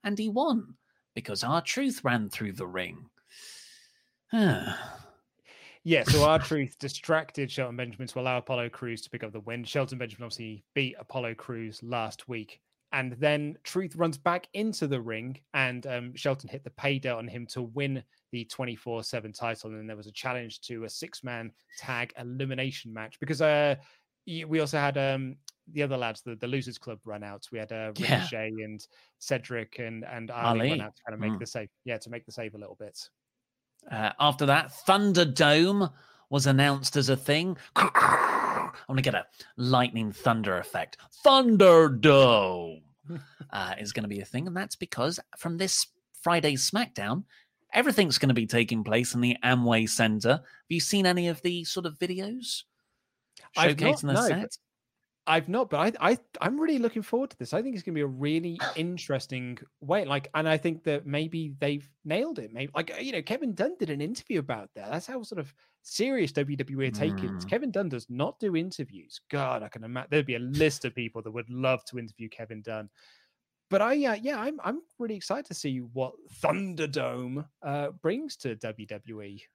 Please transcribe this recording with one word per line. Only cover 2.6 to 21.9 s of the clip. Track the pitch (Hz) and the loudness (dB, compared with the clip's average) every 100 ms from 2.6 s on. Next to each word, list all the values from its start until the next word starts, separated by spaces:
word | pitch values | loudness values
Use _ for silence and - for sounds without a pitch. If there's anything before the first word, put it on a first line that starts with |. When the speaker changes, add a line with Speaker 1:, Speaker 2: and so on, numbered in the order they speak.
| 92 | -8
Speaker 1:
ring. | 92 90 82 - _ _ - - - - - _ _ _ _ _ | -6 -6 -8 -18 _ _ -20 -20 -20 -20 -20 _ _ _ _ _
<sighs> | 226 202 101 82 87 - - - _ _ _ _ - - - 165 | 4 4 4 -2 -8 -10 -14 -20 _ _ _ _ -20 -20 -12 2
Speaker 2:
Yeah, | 160 | 2
so | 120 147 | 6 6
R-Truth | 147 160 - 156 135 - | 8 6 4 -2 -2 -6
distracted | 139 - - 156 156 - 135 | -10 -8 0 0 0 -6 -6
Shelton | - 127 120 | -4 -6 -6
Benjamin | 123 101 127 | -10 -10 -10
to | - | -4
allow | 127 123 | -2 -2
Apollo | - 127 120 | -2 -4 -4
Crews | - 123 117 | -8 -10 -10
to | - | -10
pick | 117 | -12
up | 110 | -10
the | 107 | -12
win. | 107 117 | -10 -10
Shelton | 120 143 131 127 | -4 -2 -2 -6
Benjamin | 120 107 | -10 -12
obviously | 120 - 113 104 _ | -14 -12 -12 -14 _
beat | - 131 - | -2 -2 -6
Apollo | 110 135 120 | -10 -6 -6
Crews | 113 - 117 113 107 | -8 -10 -10 -10 -12
last | 117 120 110 - - | -6 -4 -4 -8 -12
week, | 117 110 - _ _ _ | -12 -12 -20 _ _ _
and | 139 127 123 | -6 -4 0
then | 147 147 147 - | 2 2 -2 -8
Truth | - 185 185 | -6 -6 -6
runs | 151 165 143 | -2 -2 0
back | 180 180 - | 0 -2 -4
into | 196 220 208 151 | -4 -4 -2 -2
the | 135 | -2
ring, | 113 110 120 131 _ | -4 -8 -8 -12 _
and, | 143 131 123 139 | -2 0 -2 -6
um, | 123 120 123 | -8 -8 -4
Shelton | 147 139 - | -2 -2 -6
hit | 135 | -14
the | 127 | -14
pay | - 139 135 | -6 -2 -2
dirt | 135 117 | -2 -6
on | 117 | -8
him | 120 117 | -12 -10
to | - | -10
win | 117 120 139 131 - _ _ | -8 -4 -4 -4 -8 _ _
the | 123 113 | -10 -10
twenty-four | - 127 113 - 113 | -8 -8 -8 -8 -8
seven | 104 123 107 | -6 -8 -8
title, | 104 117 113 110 | -8 -6 -6 -10
and | 107 | -14
then | 110 | -12
there | |
was | 107 104 | -14 -14
a | |
challenge | 101 131 123 117 - | -10 -6 -6 -10 -16
to | - 120 | -12 -10
a | 113 | -10
six-man | - - - 127 120 113 _ _ - | -12 -14 -12 -10 -10 -10 _ _ -16
tag | - | -8